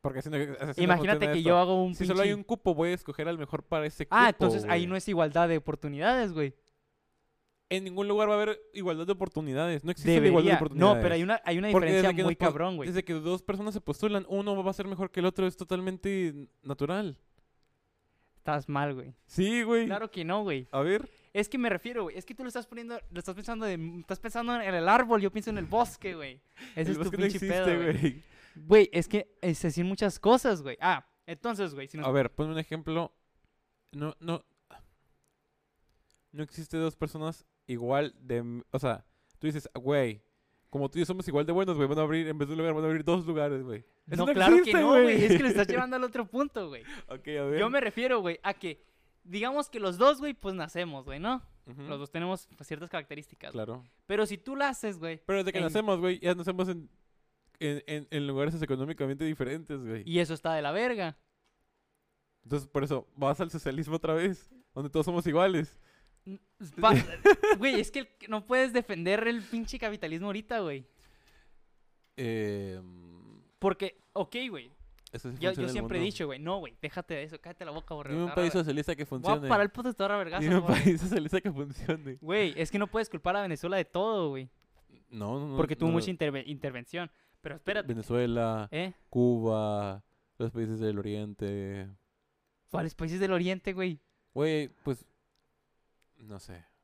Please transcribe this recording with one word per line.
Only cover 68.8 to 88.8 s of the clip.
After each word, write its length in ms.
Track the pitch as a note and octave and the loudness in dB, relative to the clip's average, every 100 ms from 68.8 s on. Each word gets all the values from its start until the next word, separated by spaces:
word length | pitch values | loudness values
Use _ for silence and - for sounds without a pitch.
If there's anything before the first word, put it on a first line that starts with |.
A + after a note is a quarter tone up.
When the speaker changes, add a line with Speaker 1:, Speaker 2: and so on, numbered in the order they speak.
| A3+ F3 E3+ G#3+ A3+ | -2 -4 0 2 2
Speaker 2:
el 140 | A#3 | -2
pinche 340 | F#3 A#3 A3 C4 | -6 -8 -6 -6
capitalismo 460 | A3 G#3 D#3+ D#3+ G3+ | -6 -6 -8 -6 -6
ahorita, 320 | G3+ G#3+ A#3 | -6 -4 -4
güey. 260 | F3 C#3 B2+ _ _ _ _ _ _ - _ _ _ _ _ - | -4 -6 -12 _ _ _ _ _ _ -20 _ _ _ _ _ -8
Speaker 1:
Em, 1200 | A#2+ A2+ G#2 G2+ G2 F#2 F2+ F2+ F2 F2 G#2+ G#2+ _ _ | -4 -2 -4 -4 -8 -10 -14 -20 -20 -20 -20 -20 _ _
Speaker 2:
Porque, 400 | F#3+ F#3 G3 _ _ | -2 0 -6 _ _
ok, 220 | D#3+ - A#3+ B3+ | -6 -6 -6 -8
güey. 220 | E3 A#2+ _ - - - | -10 -16 _ -20 -20 -18
Speaker 1:
eso 180 | A#2+ B2+ | -14 -12
sí 60 | B2 | -4
Speaker 2:
Yo, 100 | F3 | -4
Speaker 1:
funciona 40 | |
Speaker 2:
yo 80 | F3+ | -2
Speaker 1:
en 40 | B2+ | -4
el 60 | |
Speaker 2:
siempre 260 | B2+ A2+ F3+ | -4 -4 -2
he 40 | |
Speaker 1:
mundo. 40 | F#3+ | -4
Speaker 2:
dicho, 200 | G3 D3+ | -4 -8
güey, 140 | C3+ | -6
no, 200 | D#3 G3 | -6 -6
güey, 160 | C#3+ - | -8 -12
déjate 320 | D3+ F3+ - D#3 | -10 -10 -10 -10
de 80 | |
eso, 160 | D#3 D#3+ | -10 -16
cállate 260 | E3 F3 E3 | -18 -14 -12
la 60 | |
boca, 220 | D#3 - | -12 -12
borrego. 200 | D3+ C#3 D3+ | -12 -6 -4
Speaker 1:
Dime 80 | E3+ | -2
un 40 | |
Speaker 2:
Agarra 100 | D3+ | 0
Speaker 1:
país 120 | F3 F3+ | 2 0
Speaker 2:
la 40 | |
Speaker 1:
socialista 340 | D#3+ C#3+ - D3+ | 0 -2 -4 -6
que 80 | |
Speaker 2:
Voy 20 | D3 | -6
a 40 | |
Speaker 1:
funcione. 380 | C3 F3 G3+ C#3 | -4 0 0 2
Speaker 2:
parar 140 | G#3+ G3+ | 2 2
el 60 | |
podcast, 260 | A#3+ B3 - | -2 -8 -4
te 60 | |
voy 80 | G3+ | -2
a 40 | G#3 | -2
agarrar 100 | E3+ | -4
vergazos, 180 | F3 D#3 | -2 2
Speaker 1:
Dime 140 | F3+ | 2
un 60 | E3+ | 4
Speaker 2:
güey. 160 | - | 4
Speaker 1:
país 180 | F#3 E3 | 4 2
socialista 400 | F3+ E3+ D3+ F#3+ | 0 -2 0 -2
que 100 | G3+ | -2
funcione. 680 | C#3 C#3+ C3 - D#3+ C#3 B2+ | -6 -8 -6 -4 -4 -6 -12
Speaker 2:
Güey, 320 | D#3 G3+ F#3+ C#3+ | -2 0 0 -2
es 140 | D#3+ | -2
que 80 | G3+ | -2
no 80 | G3+ | -2
puedes 220 | A3 G#3+ | -2 -4
culpar 260 | D#3+ F3 G3+ | -4 -2 -2
a 60 | |
Venezuela 340 | G3 D3+ E3+ G3 | -2 -4 -2 -2
de 80 | D#3 | -2
todo, 440 | F3 G#3+ G#3+ D#3 | -2 0 0 -2
güey. 200 | C3+ B2+ _ _ _ _ - _ | -4 -12 _ _ _ _ -20 _
Speaker 1:
No, 300 | A#2 G#2 C3+ | -8 -6 -4
no, 80 | D3 | -2
no, 80 | C3+ | 0
Speaker 2:
Porque 180 | C#3+ D3 | 0 2
tuvo 140 | E3 | 2
Speaker 1:
no. 40 | |
Speaker 2:
mucha 160 | E3 E3 | 2 0
interve-, 340 | E3+ D3+ C#3 C3+ | -2 -2 -4 -8
intervención. 640 | C#3+ C#3+ B2 A#2+ E3+ E3+ _ _ _ | -8 -8 -8 -10 -10 -10 _ _ _
Pero 140 | D#3 C#3 | -16 -10
espérate. 320 | - G#3+ D#3 | -6 -4 -4
Speaker 1:
Venezuela, 800 | A2+ G#2+ A#2+ B2 A#2 A2+ A2 G#2 | -6 -2 0 0 0 0 -2 -6
Speaker 2:
¿Eh? 220 | D3+ | -6